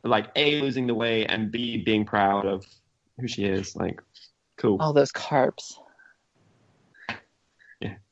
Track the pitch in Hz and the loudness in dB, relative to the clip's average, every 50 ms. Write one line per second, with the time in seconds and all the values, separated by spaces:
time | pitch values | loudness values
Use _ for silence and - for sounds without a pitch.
0 | - 117 113 107 104 - - 135 147 147 147 147 139 139 117 131 127 123 117 110 | 2 2 2 2 0 -2 -2 2 2 2 2 2 0 -2 -2 -2 -2 0 0 0
1 | 117 117 113 113 107 - - 113 110 104 110 117 120 117 117 110 90 113 110 107 | 0 0 0 0 0 0 -2 -2 -2 -4 -4 -4 -4 -4 -4 -2 0 2 2 2
2 | 107 - - 107 98 98 98 101 101 98 98 95 95 - - _ _ _ _ _ | 2 0 2 2 4 4 2 2 0 -2 -4 -4 -8 -14 -20 _ _ _ _ _
3 | _ _ _ - 123 113 - - 101 101 95 95 95 - - - 92 90 - - | _ _ _ -10 -8 -8 -4 -2 -2 0 0 -2 -4 -6 -6 -6 -6 -6 -6 -8
4 | _ _ _ - - - _ _ _ _ _ - - 113 101 - 156 156 147 143 | _ _ _ -20 -20 -20 _ _ _ _ _ 0 2 2 2 4 2 4 4 4
5 | 139 127 - - - - 151 139 127 143 - - - - - - - _ _ _ | 4 4 -2 -10 -6 0 2 2 2 2 0 -6 -18 -18 -18 -20 -20 _ _ _
6 | - - _ _ _ _ _ _ _ _ _ _ _ _ _ _ _ _ _ - | -20 -20 _ _ _ _ _ _ _ _ _ _ _ _ _ _ _ _ _ -18
7 | - - - - _ _ _ _ _ _ _ _ - - - _ - 101 95 92 | -14 -14 -14 -14 _ _ _ _ _ _ _ _ -20 -20 -14 _ -10 -10 -10 -10
8 | _ _ | _ _